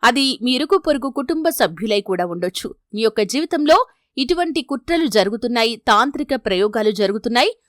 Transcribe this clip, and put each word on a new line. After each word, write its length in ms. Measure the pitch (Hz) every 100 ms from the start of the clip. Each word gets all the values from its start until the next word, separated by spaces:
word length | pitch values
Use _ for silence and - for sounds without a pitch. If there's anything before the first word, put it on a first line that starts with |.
అది 360 | 233 247 269 254
మీ 100 | 247
ఇరుగు 260 | 254 311 -
పొరుగు 340 | 311 285 277
కుటుంబ 380 | 277 277 320 320
సభ్యులై 520 | - 190 165 214 208
కూడా 240 | 202 185 175
ఉండొచ్చు. 500 | 170 180 - - - _
మీ 80 | 208
యొక్క 200 | 220 220
జీవితంలో 640 | 208 269 330 320 294 370 523 _ _ -
ఇటువంటి 440 | 262 349 349 294
కుట్రలు 440 | 254 277 - 339 302
జరుగుతున్నాయి, 720 | 214 196 220 - 240 226 226
తాంత్రిక 540 | - 214 269 277 - 254
ప్రయోగాలు 560 | 226 185 208 220 214
జరుగుతున్నాయి. 640 | 202 196 208 226 240 359 -